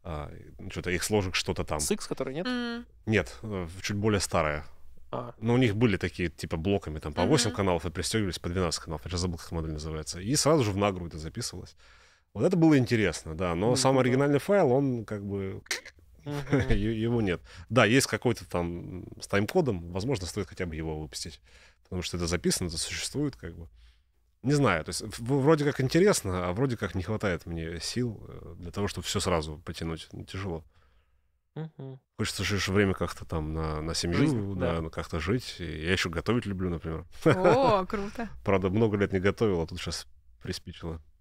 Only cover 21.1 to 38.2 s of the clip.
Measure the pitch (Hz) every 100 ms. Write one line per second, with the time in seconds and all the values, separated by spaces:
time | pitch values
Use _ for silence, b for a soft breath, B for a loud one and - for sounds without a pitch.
21.1 | - 85 - b b b b _ 90 85
22.1 | 87 85 85 185 185 90 80 - 85 -
23.1 | 127 147 - 85 87 85 - - _ _
24.1 | _ _ _ 123 147 135 85 78 85 110
25.1 | - 117 143 135 160 147 131 131 170 202
26.1 | 180 101 90 90 90 135 120 98 95 90
27.1 | 107 104 85 - 82 80 85 - - 123
28.1 | 101 - - - 87 87 92 101 - 87
29.1 | 104 95 87 78 76 - 85 82 82 -
30.1 | 98 92 92 98 80 - _ _ _ _
31.1 | _ _ _ _ - 160 - 135 131 _
32.1 | _ 107 - 92 98 95 98 98 92 90
33.1 | - - 82 78 80 80 78 156 165 -
34.1 | 170 147 123 98 95 87 82 80 - 82
35.1 | 85 78 123 - - 85 78 80 95 92
36.1 | 82 - 120 101 95 92 82 82 80 82
37.1 | - - 185 185 233 269 208 185 208 202
38.1 | -